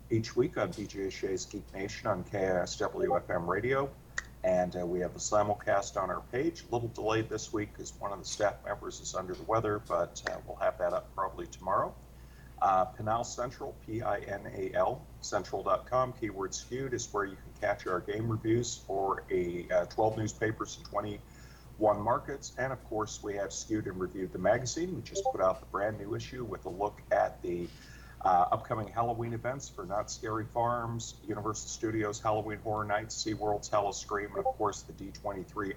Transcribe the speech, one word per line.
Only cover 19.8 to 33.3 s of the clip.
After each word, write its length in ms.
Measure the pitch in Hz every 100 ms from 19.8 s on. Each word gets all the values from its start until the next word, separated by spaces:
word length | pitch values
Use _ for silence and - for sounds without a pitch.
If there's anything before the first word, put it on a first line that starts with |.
| 90
twelve 300 | - 110 110
newspapers 640 | 107 - 110 110 104 -
in 60 | -
twenty-one 1120 | 101 104 101 - - - - - - 107 143
markets. 520 | 104 135 - 135 - -
And, 120 | 131
of 120 | 127
course, 400 | - 110 107 -
we 100 | 104 101
have 140 | 98
Skewed 360 | - - 107 101
and 120 | 92
Reviewed 320 | 90 98 92
the 60 | -
magazine. 580 | 95 123 127 160 180 143
We 60 |
just 220 | - - -
put 100 | 101
out 180 | 92 92
the 60 | -
brand 320 | 95 104 104
new 160 | 101
issue 300 | 117 113 127 113
with 200 | 92 92
a 40 |
look 320 | 90 104 - -
at 300 | 101 98 -
the, 260 | - 87 87 - - - - -
uh, 220 | 95 90 90
upcoming 380 | 110 - 110 101
Halloween 440 | - 117 113 117
events 340 | 113 120 135 -
for 160 | -
Knott's 300 | 90 101 -
Scary 320 | - 113 110 110
Farms, 720 | 120 117 120 117 117 - - -
Universal 400 | 104 107 107 -
Studios 520 | - 110 110 104 104
Halloween 400 | 113 107 107 104
Horror 260 | 110 107 104
Nights, 300 | 104 110 -
SeaWorld's 540 | 110